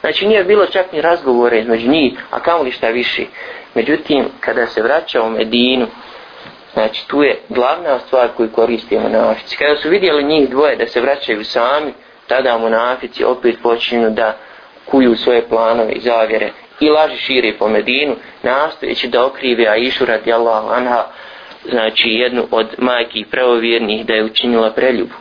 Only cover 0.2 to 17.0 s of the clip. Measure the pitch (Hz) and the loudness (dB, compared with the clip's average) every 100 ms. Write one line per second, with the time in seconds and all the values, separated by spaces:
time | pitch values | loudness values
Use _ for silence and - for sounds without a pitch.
0.2 | 196 220 180 208 180 196 180 160 165 170 | 2 2 4 2 4 0 -2 0 0 0
1.2 | 135 120 120 117 113 113 117 156 131 - | 2 2 4 2 0 0 2 2 2 -2
2.2 | - 120 170 170 131 - 117 117 120 - | -10 -4 0 0 0 -2 -2 0 -2 -4
3.2 | 117 - - - - - 117 156 - 143 | -8 -12 -16 -16 -6 -4 0 -2 0 0
4.2 | 117 - - 117 117 - 113 151 165 131 | 0 -4 -4 -2 -2 0 0 0 0 -2
5.2 | 113 110 113 120 123 131 113 - - - | -2 -2 -2 0 2 0 -2 -6 -20 -20
6.2 | - - - - - - 110 - - 139 | -20 -20 -20 -20 -8 -2 -2 -4 -4 0
7.2 | 143 - - 120 123 165 170 127 - 131 | 2 0 -4 -2 0 0 -2 -4 0 2
8.2 | 120 120 113 113 113 117 - 107 110 110 | 2 0 -2 2 0 0 -2 -2 0 2
9.2 | 113 110 - - 147 147 151 196 185 151 | 2 0 -6 -2 0 0 0 2 2 2
10.2 | 143 156 135 127 147 117 113 123 123 139 | 2 2 2 2 2 2 -2 0 0 -2
11.2 | - 107 107 127 120 143 151 123 - - | -2 -6 -2 -2 0 0 -2 -10 -20 -20
12.2 | - 123 131 117 113 113 120 127 117 - | -2 0 2 0 0 0 0 -4 -8 -2
13.2 | 117 123 123 113 120 117 - 120 113 110 | -2 2 0 0 0 0 0 0 0 2
14.2 | 110 110 - - - - - 135 127 113 | -2 -4 -14 -20 -20 -20 0 4 4 2
15.2 | - 120 117 113 113 117 110 - 120 117 | 2 2 2 0 2 2 0 -2 0 2
16.2 | 110 110 104 - - - 151 151 | 2 0 -4 -8 -20 -2 2 4